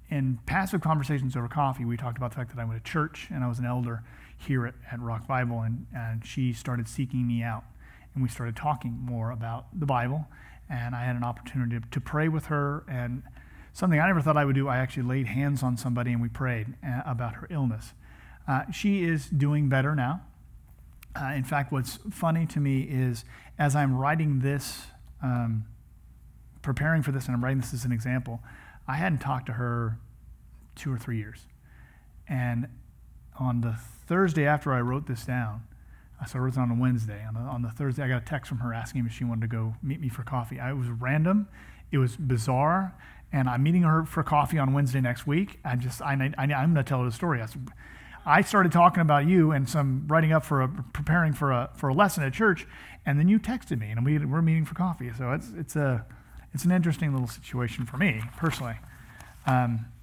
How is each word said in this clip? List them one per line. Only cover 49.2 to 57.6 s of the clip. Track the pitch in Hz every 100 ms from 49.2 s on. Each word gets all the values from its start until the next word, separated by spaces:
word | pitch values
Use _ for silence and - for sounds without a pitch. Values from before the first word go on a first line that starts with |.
| 151
you | 185 156
and | 143 131
some | 151 139 131 151
writing | 160 156
up | 160 -
for | 143
a, | 131 - -
preparing | - 147 170 160
for | 139 139
a, | 123 127 -
for | 143
a |
lesson | 139 202 -
at | 135
church, | 127 220 165 - - - - -
and | 143
then | 175
you | 220
texted | - 247 - 127
me, | 107
and | 113 131
we, | 151
we're | 147 156
meeting | 165 160
for | 147 165
coffee. | 180 165 123 113
So | 123
it's, | 147 240 170
it's | 156 156
a, | 139 117 - - - - -
it's | 143
an | 175
interesting | 185 170 - 151
little | 135 120
situation | - - 123